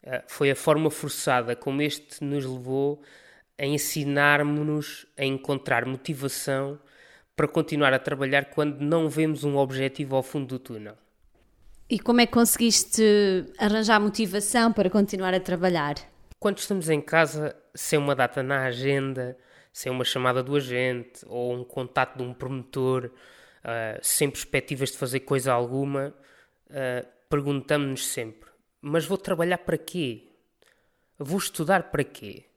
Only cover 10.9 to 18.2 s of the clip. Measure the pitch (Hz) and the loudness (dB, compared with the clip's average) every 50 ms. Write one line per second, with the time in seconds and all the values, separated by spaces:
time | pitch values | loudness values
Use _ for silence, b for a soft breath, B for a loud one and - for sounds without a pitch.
10.9 | 110 _ _ _ _ _ _ _ _ _ _ _ _ _ _ - - - - - | -16 _ _ _ _ _ _ _ _ _ _ _ _ _ _ -20 -20 -20 -6 -4
11.9 | 240 202 - - 240 240 233 233 - 240 233 226 - - 233 233 214 - - - | -4 -2 2 4 4 4 4 4 6 4 4 4 4 4 4 4 4 2 0 0
12.9 | - - 220 214 208 208 202 196 190 185 160 - - - 220 208 208 220 220 208 | 2 4 6 6 6 6 6 4 2 0 -2 -4 -6 -2 0 2 2 2 4 4
13.9 | 226 214 208 208 202 - 226 185 180 208 208 - - 240 226 240 214 - 196 185 | 4 4 4 2 2 0 -2 0 0 -2 -2 2 2 4 4 4 4 4 2 4
14.9 | 180 214 202 196 - 190 190 185 180 190 185 185 180 175 175 185 180 165 147 147 | 4 4 2 2 0 -2 0 2 2 0 0 -2 -2 0 2 2 2 2 0 0
15.9 | 151 - - - _ _ - _ - _ - 208 202 - - - 202 190 160 160 | -4 -6 -8 -18 _ _ -20 _ -20 _ -2 -2 0 0 -2 -2 -2 -2 2 2
16.9 | 160 147 147 - - 160 165 147 147 151 151 147 - - _ _ _ - - - | 0 0 0 2 4 4 4 4 0 -4 -4 -4 -6 -8 _ _ _ -10 -4 0
17.9 | - 151 143 143 139 131 | 0 2 2 2 2 2